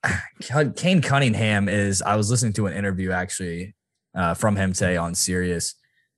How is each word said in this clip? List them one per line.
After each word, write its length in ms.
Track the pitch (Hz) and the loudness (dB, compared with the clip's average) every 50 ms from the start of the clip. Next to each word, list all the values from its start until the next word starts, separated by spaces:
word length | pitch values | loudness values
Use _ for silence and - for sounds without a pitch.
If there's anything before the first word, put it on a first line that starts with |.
| - | -2
<sighs> 720 | - 95 - - - _ - - - 123 151 151 117 - | -2 -2 -2 -4 -8 _ -14 -8 -2 0 2 2 0 0
Cade 280 | - 160 180 190 165 - | -2 0 4 4 4 4
Cunningham 680 | - 139 139 139 120 107 107 113 107 104 101 101 95 | 4 2 2 4 2 2 2 2 2 2 2 2 2
is. 320 | 101 104 101 98 98 92 | 2 2 2 2 0 0
I 140 | - 98 104 | 0 0 2
was 160 | 107 104 104 | 2 2 2
listening 220 | 127 117 120 110 98 | 2 2 0 0 0
to 120 | 110 104 | 0 -2
an 80 | 92 76 | -2 -2
interview 380 | 101 101 98 92 95 92 92 | -2 -2 -2 -2 -2 -2 -2
actually, 640 | 92 90 90 87 - - 92 87 85 87 92 104 - _ _ _ _ _ _ _ - | -2 -2 -4 -4 -6 -8 -6 -6 -6 -8 -10 -12 -14 _ _ _ _ _ _ _ -4
uh, 180 | 95 87 85 85 | -2 0 0 0
from 220 | - 110 107 101 | 0 0 0 2
him 180 | 98 95 95 92 | 2 0 0 0
today 240 | - 101 90 90 | 0 0 0 0
on 160 | 85 85 85 87 | 0 -2 -2 -2
Sirius, 640 | - - 92 90 90 90 90 87 82 - - - _ _ _ _ _ _ _ _ | -2 -2 -2 0 -2 0 -2 -2 -2 -4 -6 -8 _ _ _ _ _ _ _ _